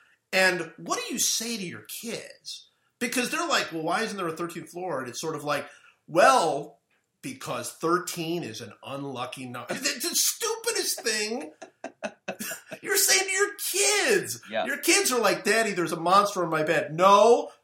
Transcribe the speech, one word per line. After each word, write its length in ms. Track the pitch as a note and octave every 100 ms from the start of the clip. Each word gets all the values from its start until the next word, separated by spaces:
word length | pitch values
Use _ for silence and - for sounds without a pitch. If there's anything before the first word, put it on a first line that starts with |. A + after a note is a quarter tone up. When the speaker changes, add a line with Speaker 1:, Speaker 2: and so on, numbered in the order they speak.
| _ _ -
Speaker 1:
And 380 | F#3+ F#3+ F3 E3 -
what 220 | E3+ G#4
do 140 | A#4+
you 60 | B3+
say 360 | - - A3+ A#3
to 60 |
your 200 | F3+ A2+ G#2+ -
kids? 640 | A#3 F#3+ - - - - - _ _ -
Because 320 | A#3+ B3 A#3+
they're 160 | D#4 E4+
like, 240 | A#3 F#3
"Well, 100 | D#3+
why 180 | D#3+ F#3+
isn't 120 | A3+ G3
there 100 | F3
a 80 | D#3+
thirteenth 340 | E3+ E3+ -
floor?" 300 | E3+ F3+ C3+
And 80 | B2+
it's 100 | A#2
sort 160 | D#3+ D3
of 80 |
like, 220 | D3 C#3+ - - _ _ -
"Well, 720 | D#3 A#3+ B3+ E3+ C#3+ - - _ _ _ _
because 480 | C#3+ B2+ - B2 A#2
thirteen 720 | - D#3+ F3 F3 F3 D#3+ E3+
is 180 | B2 A2
an 120 | A#2 - A2
unlucky 600 | C#3 C#3+ B2 B2+ - C3
number." 260 | B2 A#2
<laughs> 0 |
It's 340 | F3 C#4 C#4 E4+
the 60 | -
stupidest 840 | - - G#4+ A4+ A#4 G#4 - -
thing. 500 | B3 G#3+ G#3+ A#3+ D#4 - - _
<laughs> 1000 | - - - - - - - - - -
You're 160 | - G4
saying 240 | G4 F#4+ F#4+
to 40 |
your 220 | G4 G4+ - -
kids. 680 | F#4 G4+ G#4 E4 F#3+ B2 A#2 -
Speaker 2:
Yeah. 160 | - B3
Speaker 1:
Your 120 | C#4
kids 340 | - G4 G4
are 80 | B3
like, 240 | G#3 F#3
"Daddy, 280 | - A3 A3
there's 180 | F3+ D#3+
a 80 | E3+
monster 440 | E3+ G3 G3+ F#3+
on 60 | E3+
my 140 | D#3+
bed." 300 | D#3 D#3 - D#3
No, 540 | F#3+ G3+ A3 C4 - -